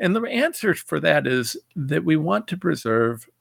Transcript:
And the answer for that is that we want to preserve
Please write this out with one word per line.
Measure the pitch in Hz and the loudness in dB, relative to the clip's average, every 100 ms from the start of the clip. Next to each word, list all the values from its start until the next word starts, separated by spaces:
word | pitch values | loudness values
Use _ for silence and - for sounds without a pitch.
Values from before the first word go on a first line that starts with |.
And | 285 | 0
the | 220 | 0
answer | 233 240 311 - 214 | 0 0 0 0 -2
for | 156 - 156 | -2 -4 0
that | 165 147 131 | 2 2 2
is | 127 120 - - - | 0 -2 -8 -10 -8
that | 135 156 | -2 0
we | 170 156 | 2 2
want | 160 208 220 | 2 -2 -2
to | 180 | -4
preserve | 175 156 117 113 117 113 - _ | -2 -2 0 2 0 -2 -12 _